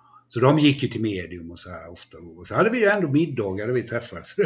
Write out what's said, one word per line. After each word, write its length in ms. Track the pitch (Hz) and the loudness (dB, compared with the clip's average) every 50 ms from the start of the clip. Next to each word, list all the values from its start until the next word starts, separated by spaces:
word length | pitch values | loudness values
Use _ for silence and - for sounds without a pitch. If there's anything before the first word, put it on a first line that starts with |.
| _ _ _ - _ - | _ _ _ -20 _ -8
Så 120 | - 117 | -2 4
de 180 | 120 135 151 156 | 6 6 6 8
gick 240 | 147 147 135 - | 6 4 4 4
ju 60 | 135 - | -2 -4
till 120 | - 107 | -2 -2
medium 480 | 113 110 101 90 85 80 90 87 82 82 | -2 -2 -4 -4 -8 -8 -12 -12 -12 -14
och 80 | 87 87 | -14 -16
så 120 | - 90 | -14 -14
här 200 | 87 80 80 85 | -14 -14 -14 -16
ofta. 240 | 87 - - _ - 95 87 85 80 87 | -18 -18 -20 _ -20 -20 -18 -18 -18 -14
Och 80 | 87 | -10
så 80 | - 104 | -2 2
hade 160 | 127 185 226 | 2 2 4
vi 100 | 240 247 | 4 4
ju 60 | 214 | 4
ändå 220 | 202 208 208 175 143 | 4 4 4 2 2
middagar 580 | 135 151 170 151 135 113 104 95 95 101 107 | 2 2 2 2 0 -4 -2 -2 -2 -4 -4
där 80 | 117 127 | -2 -2
vi 80 | 123 | -2
träffades. 520 | 107 113 113 120 - - 95 82 - - - - 202 | -2 -2 -6 -6 -6 -8 -14 -12 -12 -10 -2 -2 -2